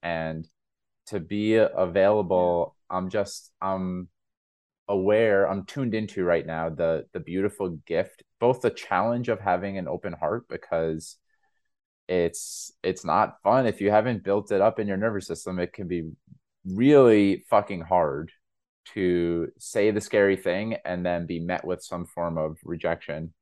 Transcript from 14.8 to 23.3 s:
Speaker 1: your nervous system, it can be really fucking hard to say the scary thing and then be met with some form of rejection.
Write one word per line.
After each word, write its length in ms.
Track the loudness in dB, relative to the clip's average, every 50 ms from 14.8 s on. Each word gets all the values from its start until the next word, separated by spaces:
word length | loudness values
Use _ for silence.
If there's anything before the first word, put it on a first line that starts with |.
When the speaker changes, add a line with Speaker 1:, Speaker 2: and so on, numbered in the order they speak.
| -4
Speaker 1:
your 100 | -4 -2
nervous 300 | -2 -2 -2 -2 -4 -6
system, 320 | -8 -10 -10 -8 -8 -6 -4
it 140 | -6 -6 _
can 160 | -10 -8 -6
be 200 | -6 -6 -6 -8 -12 _ _ _ -20 _ _ _ _ _ _
really 800 | -8 -2 2 4 6 8 8 10 8 8 6 6 4 2 -2 -2 2
fucking 300 | 2 2 2 2 -6 -10
hard 500 | -4 0 2 2 2 2 -2 -4 -8 -10 _ _ _ _ _ _ _ _ _ _ _ -12 -6
to 540 | -2 0 2 2 2 2 0 0 -2 -2 -4 -8 _
say 320 | -16 -8 -2 2 2 2
the 100 | 2 0
scary 360 | -4 0 2 4 4 4 4
thing 400 | 2 0 -2 -2 -2 -2 -4 -6 -6 -6
and 200 | -6 -6 -4 -2
then 220 | -2 -2 -2 -4
be 140 | -6 -6 -6
met 240 | -4 -4 -4 -4 -4
with 160 | -6 -6 -6 -8
some 240 | -10 -10 -10 -10
form 320 | -10 -6 -6 -4 -4 -2 -2
of 180 | -4 -4 -6 -8 -12
rejection. 720 | -10 -10 -4 -2 -4 -4 -4 -6 -10 -10 -10 -10 -12